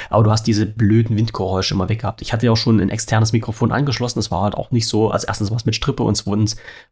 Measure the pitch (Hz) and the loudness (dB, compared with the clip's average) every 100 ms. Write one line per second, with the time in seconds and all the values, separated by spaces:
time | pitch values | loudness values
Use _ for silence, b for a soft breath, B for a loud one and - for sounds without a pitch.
0 | B 107 110 110 117 104 107 107 104 110 | B 2 4 2 2 0 0 0 2 4
1 | 113 107 110 - 92 95 95 95 92 107 | 2 0 0 -2 -2 -2 0 0 -2 -2
2 | 101 - - 110 120 113 - 113 92 107 | -4 -6 -4 0 2 2 4 2 2 0
3 | - 110 110 113 110 110 120 - 143 117 | 0 2 2 0 -2 -2 0 0 0 -2
4 | 120 120 110 87 101 - - 120 110 107 | -2 -4 -2 0 -2 -2 -2 -2 0 2
5 | 107 87 - 95 101 117 113 113 - - | 2 0 -2 -2 -2 -2 -2 -2 -2 0
6 | 165 101 - 104 104 - B B B | 0 0 0 0 0 -2 B B B